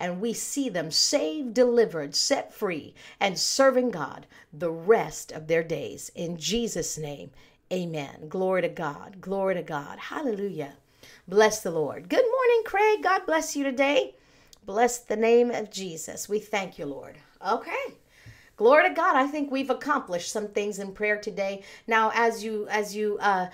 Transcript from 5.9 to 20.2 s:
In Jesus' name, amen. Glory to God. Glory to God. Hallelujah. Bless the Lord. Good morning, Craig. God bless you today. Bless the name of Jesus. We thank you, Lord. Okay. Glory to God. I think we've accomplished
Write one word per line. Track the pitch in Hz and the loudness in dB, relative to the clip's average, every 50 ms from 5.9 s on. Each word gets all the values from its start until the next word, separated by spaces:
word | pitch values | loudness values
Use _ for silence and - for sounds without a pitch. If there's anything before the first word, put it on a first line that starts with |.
| - - - - - | -10 -12 -14 -14 -10
In | - 175 165 175 165 | -8 -8 -8 -8 -6
Jesus' | 147 151 196 240 233 208 - 180 151 - - | -4 -2 -2 -2 -2 -2 -4 -4 -6 -6 -6
name, | 151 156 143 143 139 - 147 - - - _ _ _ _ - | -8 -8 -10 -10 -12 -14 -18 -20 -20 -20 _ _ _ _ -6
amen. | 185 185 175 170 160 151 143 139 - - 160 156 | -6 -4 -4 -4 -6 -6 -8 -8 -12 -14 -14 -8
Glory | - 185 190 190 190 185 170 | -4 -2 0 0 2 2 0
to | 165 | -2
God. | 156 - 165 147 147 170 - - 202 190 | -4 -4 -6 -6 -6 -8 -14 -18 -18 -14
Glory | 170 185 190 196 190 190 190 | -8 -6 -4 -2 0 0 0
to | 180 151 | -2 -4
God. | 160 160 143 147 170 190 208 | -6 -6 -8 -8 -8 -14 -14
Hallelujah. | - - - 294 311 262 214 190 202 202 175 156 143 139 - - _ _ _ _ - - - - _ | -12 -10 -8 -6 -4 -4 -4 -4 -4 -6 -6 -8 -10 -10 -12 -18 _ _ _ _ -20 -20 -20 -20 _
Bless | - 180 208 220 214 208 - - | 0 4 6 6 6 4 2 -4
the | 190 | -4
Lord. | 165 160 151 135 110 - 147 180 | -2 -2 -2 -2 -4 -8 -6 -2
Good | 294 330 508 453 | 2 2 4 4
morning, | 466 523 508 480 480 453 440 | 4 2 4 4 4 4 2
Craig. | 466 - 403 427 427 427 359 294 | 0 2 4 4 4 4 4 2
God | 359 381 381 370 | 2 2 2 0
bless | - 311 320 311 311 - | 0 0 0 0 -2 -4
you | 294 277 | -2 -2
today. | 277 262 233 277 269 285 - - - - _ _ _ _ _ _ _ - _ - | 0 2 2 2 4 4 2 2 0 -4 _ _ _ _ _ _ _ -20 _ -12
Bless | 202 196 214 247 233 240 - | -4 0 2 2 2 2 -2
the | - - 220 | -6 -4 -2
name | 208 226 226 233 240 240 240 | 2 4 6 8 6 6 4
of | 233 - 220 196 | 2 -4 -6 -8
Jesus. | - 190 190 185 - - - - - - - - | -8 -10 -8 -8 -10 -10 -12 -12 -12 -10 -8 -4
We | 202 214 | -4 -4
thank | 208 - - 202 190 175 - - | -4 -2 -4 -4 -4 -4 -8 -10
you, | 165 | -10
Lord. | 143 139 - - - - - - _ _ - - | -8 -8 -10 -12 -16 -18 -20 -20 _ _ -8 -4
Okay. | 185 220 254 - 330 370 508 554 466 - _ _ _ _ - - - - - - - _ - | -2 -2 -2 -2 -6 -6 -6 -6 -8 -12 _ _ _ _ -20 -20 -20 -20 -20 -20 -16 _ 4
Glory | 208 233 277 311 349 370 | 6 8 8 8 8 6
to | 285 | 4
God. | 330 330 370 330 | 2 2 4 4
I | 269 262 | 4 4
think | 285 294 302 285 277 | 2 0 -4 -4 -2
we've | 254 269 269 - | -2 -2 0 -2
accomplished | 254 254 - 277 294 269 - - 180 175 | -2 -2 0 -2 -2 -2 -2 -4 -6 -6